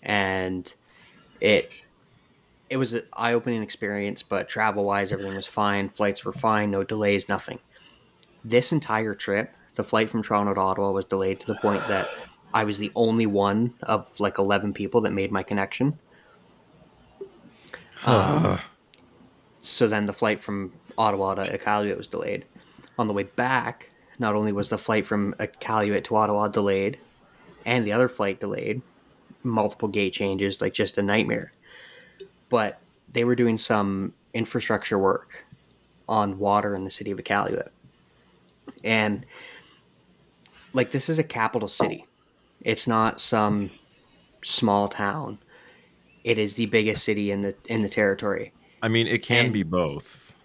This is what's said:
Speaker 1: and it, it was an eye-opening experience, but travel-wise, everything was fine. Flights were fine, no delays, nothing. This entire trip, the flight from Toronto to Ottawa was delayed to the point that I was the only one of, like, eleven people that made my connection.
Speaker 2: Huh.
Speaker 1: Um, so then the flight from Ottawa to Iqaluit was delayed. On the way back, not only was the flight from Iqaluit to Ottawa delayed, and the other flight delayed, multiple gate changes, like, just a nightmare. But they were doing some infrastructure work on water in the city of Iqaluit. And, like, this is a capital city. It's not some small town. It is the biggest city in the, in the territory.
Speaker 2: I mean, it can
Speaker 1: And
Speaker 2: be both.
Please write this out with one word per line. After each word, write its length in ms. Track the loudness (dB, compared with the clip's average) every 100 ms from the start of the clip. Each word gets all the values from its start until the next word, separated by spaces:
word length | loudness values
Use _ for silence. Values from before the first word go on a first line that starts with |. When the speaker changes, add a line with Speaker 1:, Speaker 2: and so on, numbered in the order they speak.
Speaker 1:
and 680 | -2 0 0 0 -2 -4 -8 -18 _ _ -20 -20 _ -2
it, 480 | 2 4 2 -10 -20 _ _ _ _ _ _ _ _
it 60 | -2
was 200 | -2 -2
an 80 | -8
eye-opening 500 | -4 0 0 0 -4
experience, 600 | -4 -6 -4 -2 -4 -4
but 260 | -4 -4 -4
travel-wise, 640 | 0 0 0 0 0 0
everything 240 | -4 -6 -8
was 100 | -8
fine. 400 | 0 0 2 -2
Flights 380 | 0 -2 -2 -6
were 80 |
fine, 360 | -2 0 2 0
no 140 | -2
delays, 460 | -2 0 2 2 0
nothing. 300 | -4 -4 -12 _ -20 -20 _ _ _ -20 _
This 280 | 0 2 4
entire 420 | 0 0 -2 -2
trip, 400 | -4 -2 -2 -2 -10 _ -8
the 80 |
flight 260 | 0 2 2
from 140 | 0
Toronto 320 | 0 2 2 2
to 40 |
Ottawa 300 | 2 2 0
was 160 | 0 -2
delayed 340 | 0 0 -2
to 40 | -4
the 80 |
point 340 | 0 0 0 0
that 200 | -2 -2 -8 -16 -20 _ -2
I 80 |
was 160 | 0 -2
the 120 | -4 0
only 320 | 2 4 2
one 480 | 4 4 2 0 -2
of, 360 | -2 -2 -2 -4
like, 200 | -4 0
eleven 340 | 2 2 0
people 280 | -4 0 2
that 100 | 2
made 180 | -2 -2
my 120 | -2
connection. 560 | -2 -2 -2 0 0 0 _ -20 _ _ _ _ _ -20 -20 _ -20 _ -18 -18 -20 -20 -20 -20 -20 -6
Speaker 2:
Huh. 140 | 2 4 4 4 2
Speaker 1:
Um, 60 | 0 -4 _ _ -20 -20 _ -20 _ _ _
so 260 | -8 2 2
then 200 | 2 -2
the 60 |
flight 260 | 0 0 0
from 340 | -4 -6 -6 -12 _ 0
Ottawa 380 | 0 2 0 0
to 200 | -2 -4
Iqaluit 380 | -2 0 0 -4
was 100 | -6
delayed. 380 | -8 -6 -6 -10 -20 -20 -20 -18 -4
On 100 | -2
the 60 |
way 100 | -2 -4
back, 680 | -2 0 0 -2 -10 -18 _ _ -2
not 160 | 0
only 180 | 2 2
was 180 | 0 -2
the 80 | -2
flight 260 | 0 0 2
from 300 | 0 0 -4
Iqaluit 680 | -8 -8 -2 0 2 0 2
to 100 | 2
Ottawa 320 | 4 2 2
delayed, 500 | 2 2 2 0 -4 -16 _ _ _ -20 -12
and 220 | -2 0 2
the 60 |
other 180 | 2 2
flight 300 | 2 -4 -2
delayed, 420 | -6 -4 -4 -6 -8 _ _ _ _ -10
multiple 440 | -2 0 0 0 -4
gate 260 | 0 -2
changes, 480 | 0 -2 0 -2 0
like, 120 | -4
just 240 | 0 -2 0
a 60 |
nightmare. 480 | 2 2 2 -2 -6 _ _ -20 -20 -20 -20 _ -20 _ _
But 300 | 0 0 -4 _ _ _
they 120 | 0
were 120 | 2 4
doing 240 | 2 2
some 540 | 2 2 2 -2 -4 -8 _
infrastructure 640 | -6 -4 -4 0 -2 0 2
work 480 | 2 2 -4 -20 -20 -20 _ _ _ _ -2
on 300 | 0 0 0
water 340 | 2 2 2 -4
in 100 | -4
the 60 |
city 200 | -6 -6
of 80 | -8
Iqaluit. 480 | 0 0 2 -2 -6 _ -20 _ _ _ _ _ _ _ -20 -10
And, 420 | 0 2 2 -2 -8 -20 -20 -20 -20 _ _ _ _ _ _ _ _ -20 -6
like, 160 | 0 0
this 160 | 0 0
is 120 | 0
a 40 |
capital 440 | 0 2 0 0 -4
city. 400 | 0 -2 -2 -14 _ _ _ _ _
It's 260 | -2 0 2
not 320 | 4 2 2
some 480 | 0 2 2 2 -2 -10 _ _ _ _ _ _
small 440 | -6 0 4 4 2
town. 500 | -2 -4 -4 -8 -12 _ -20 -20 -20 _ _ _ _
It 140 | -2 0
is 160 | 0 -2
the 100 | 2
biggest 360 | 2 2 0
city 280 | 0 0 0
in 100 | -2
the, 120 | -4 -6 -4
in 140 | -2
the 80 | -2
territory. 640 | 2 2 2 -2 -4 -6 _ _ _
Speaker 2:
I 60 | 0
mean, 200 | 0 2
it 160 | 0
can 220 | 0 2 2
Speaker 1:
And 80 |
Speaker 2:
be 100 | 0
both. 680 | 0 0 0 -4 -12 -18 -20 -20